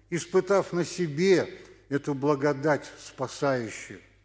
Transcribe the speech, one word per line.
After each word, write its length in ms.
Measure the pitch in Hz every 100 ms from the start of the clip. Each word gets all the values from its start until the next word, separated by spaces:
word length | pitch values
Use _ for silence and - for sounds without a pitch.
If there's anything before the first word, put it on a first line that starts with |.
| -
испытав 640 | 170 - 185 185 196 -
на 120 | 175
себе 680 | 160 - 170 143 190 175 107 - - - -
эту 260 | 139 143
благодать 760 | 135 143 143 147 135 151 143 - -
спасающую. 1000 | - - 127 - 143 127 113 - - 95 - _